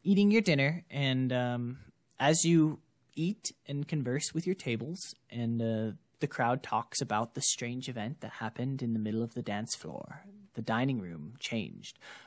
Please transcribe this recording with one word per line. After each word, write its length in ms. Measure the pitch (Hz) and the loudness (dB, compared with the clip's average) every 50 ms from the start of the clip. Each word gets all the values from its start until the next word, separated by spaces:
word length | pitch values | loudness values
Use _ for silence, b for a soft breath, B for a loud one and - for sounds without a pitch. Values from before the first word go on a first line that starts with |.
| - | 2
eating 260 | 180 202 196 202 202 | 4 6 6 8 8
your 120 | 214 226 | 6 6
dinner. 420 | 208 190 151 139 135 143 165 170 - - | 6 6 6 6 4 4 2 -2 -6 -6
And, 440 | - 143 139 135 131 127 127 123 | -4 0 2 2 2 2 2 2
um, 460 | 127 123 123 123 123 123 120 120 127 - - - - _ _ _ _ - | 2 2 0 0 0 -2 -4 -6 -8 -10 -14 -20 -20 _ _ _ _ 2
as 240 | 131 147 160 156 - | 4 4 6 6 6
you 340 | 170 170 160 156 156 147 - _ _ _ _ _ _ - | 6 6 6 6 4 2 -4 _ _ _ _ _ _ -6
eat 340 | 151 160 185 214 - - - - _ _ | -2 -2 -2 -2 -4 -8 -12 -12 _ _
and 220 | - 143 143 147 - | -6 -4 -4 -4 -2
converse 440 | 165 147 127 123 127 147 - - | -2 -2 0 0 0 0 -2 -2
with 140 | - 160 165 | -2 -2 0
your 80 | 180 185 | -2 -2
tables, 600 | - - 131 117 107 117 151 180 - - - - _ _ - | -2 -2 -2 -2 -2 -4 -6 -8 -8 -10 -12 -12 _ _ -10
and, 320 | 117 120 117 117 117 113 | -6 -2 -2 0 0 0
uh, 360 | 113 113 113 110 110 110 - - _ _ _ - | 0 0 0 0 -2 -2 -4 -8 _ _ _ -4
the 80 | 156 143 | -4 -4
crowd 340 | - - 120 117 123 131 | 0 2 2 2 2 0
talks 380 | - - 113 110 - - - - | -2 -2 -2 -2 -2 -2 -4 -4
about 340 | 127 - 104 107 117 - - | -2 0 0 0 -2 -2 -4
the 60 | 139 | -2
strange 460 | - - - - 123 120 123 131 127 135 | 0 0 0 -2 -4 -6 -6 -6 -6 -8
event 320 | 120 113 104 120 156 - | -6 -6 -6 -6 -6 -8
that 100 | - 113 - | -10 -12 -10
happened 460 | - 113 110 - - 127 135 135 131 | -8 -8 -8 -6 -4 -4 -4 -2 -2
in 120 | 127 117 | -2 0
the 60 | 113 110 | 0 0
middle 240 | 107 107 110 113 117 | 0 -2 -2 -2 -2
of 100 | 117 - | -4 -4
the 80 | 123 | -6
dance 320 | - 113 101 104 113 - - | -6 -4 -4 -4 -4 -4 -6
floor. 480 | - - - 60 50 50 - - 156 - 202 202 208 - - - | -8 -8 -10 -12 -12 -12 -14 -16 -18 -18 -20 -20 -20 -20 -14 -10
The 80 | - | -8
dining 380 | 113 - 110 117 131 139 131 113 | -2 0 0 2 2 2 0 -2
room 340 | 92 87 85 76 73 95 120 - | -4 -6 -10 -10 -12 -12 -12 -10
changed. 580 | - - 117 110 90 50 50 50 - - - _ B B B B B | -8 -4 -4 -4 -4 -6 -10 -14 -16 -18 -18 _ B B B B B